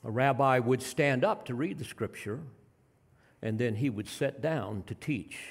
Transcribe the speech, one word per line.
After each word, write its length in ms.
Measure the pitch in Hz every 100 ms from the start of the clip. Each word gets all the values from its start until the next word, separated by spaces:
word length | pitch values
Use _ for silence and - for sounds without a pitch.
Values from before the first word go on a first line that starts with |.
a 60 | 117
rabbi 480 | 113 139 123 135 127
would 240 | 117 127
stand 420 | 127 - 143 127
up 220 | 190 -
to 80 | -
read 240 | 123 170 170
the 80 |
scripture, 540 | - - 104 - 104 123 151 - _ _ _ _ _ _ _ _
and 180 | 110 110
then 160 | 123
he 160 | 107 135
would 160 | 98 -
sit 340 | - 139 113
down 420 | 143 151 101 104 -
to 80 |
teach. 420 | - - 123 - - -